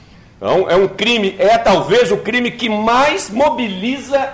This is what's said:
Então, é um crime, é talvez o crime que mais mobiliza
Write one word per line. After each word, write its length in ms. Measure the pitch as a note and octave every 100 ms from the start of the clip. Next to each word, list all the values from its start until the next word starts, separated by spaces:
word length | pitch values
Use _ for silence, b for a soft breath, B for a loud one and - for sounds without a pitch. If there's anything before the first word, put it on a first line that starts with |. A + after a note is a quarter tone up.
| b b b -
Então, 300 | G2 E3 -
é 80 | F3+
um 120 | F#3+
crime, 480 | F#3+ G#3+ A#3 F#3+ -
é 180 | F#3+ A3+
talvez 540 | A3+ F3+ C3+ A#3 G3
o 60 | G3+
crime 320 | G#3 A#3+ A#3+
que 200 | - A#3
mais 600 | G#3 A3 A#3+ D4 F#4+ -
mobiliza 1040 | G#3+ D4+ D#4+ A3+ F#3 A3+ C#4 B3+ C#4 C4